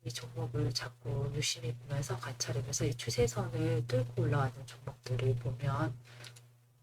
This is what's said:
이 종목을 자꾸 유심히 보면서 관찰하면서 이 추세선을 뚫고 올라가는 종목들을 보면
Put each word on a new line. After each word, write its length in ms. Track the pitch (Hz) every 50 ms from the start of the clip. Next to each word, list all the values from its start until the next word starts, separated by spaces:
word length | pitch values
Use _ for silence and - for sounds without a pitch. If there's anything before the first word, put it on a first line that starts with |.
| _
이 80 | 120
종목을 600 | - - - - - - 120 120 - 147 151 147 120
자꾸 580 | - - - - - - - - 139 139 143 143
유심히 400 | 147 147 - - - - 120 120
보면서 420 | - - - 143 139 143 - 127 120
관찰하면서 680 | - - - - - - 120 127 - 123 143 - -
이 80 | 151 -
추세선을 920 | - - - - - 480 - - - 381 - - - 160 160 165 - - -
뚫고 360 | - 127 127 - - - -
올라가는 420 | - 147 143 139 123 - - -
종목들을 720 | - - - - - - - - - 123 120 123 127 131
보면 600 | 123 - - - - - 139 139 143 156 156 - - - - - - - - - - - - - _ _ _ _ _